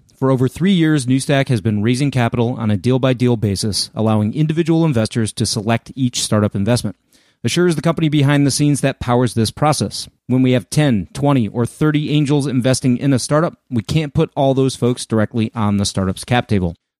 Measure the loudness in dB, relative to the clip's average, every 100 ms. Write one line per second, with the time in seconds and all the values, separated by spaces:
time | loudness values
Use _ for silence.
0 | _ -4 0 2 0 0 0 2 2 2
1 | 2 0 0 0 0 0 0 0 0 0
2 | 0 0 0 0 -2 -2 -2 0 0 0
3 | 0 0 0 0 0 -2 -4 -4 -6 -2
4 | 0 2 0 0 -2 0 0 2 2 0
5 | -2 -2 -4 -2 -4 -2 -2 -4 -4 -4
6 | -4 -2 -2 0 0 0 0 0 -2 -10
7 | _ _ _ _ -4 0 0 0 -2 0
8 | 0 2 2 2 2 2 0 2 -2 -4
9 | -2 0 0 0 -2 0 0 0 -4 -6
10 | -14 _ -2 0 2 2 0 0 2 2
11 | -2 -2 0 2 0 -2 -4 -2 0 0
12 | 0 0 2 0 0 0 0 0 0 0
13 | 2 0 0 0 0 -6 -6 -6 -2 -2
14 | -2 -2 -2 0 2 2 0 0 -2 -2
15 | -2 0 0 -2 -4 -2 -2 0 -2 -2
16 | -2 -4 -2 -2 0 0 -2 -6 _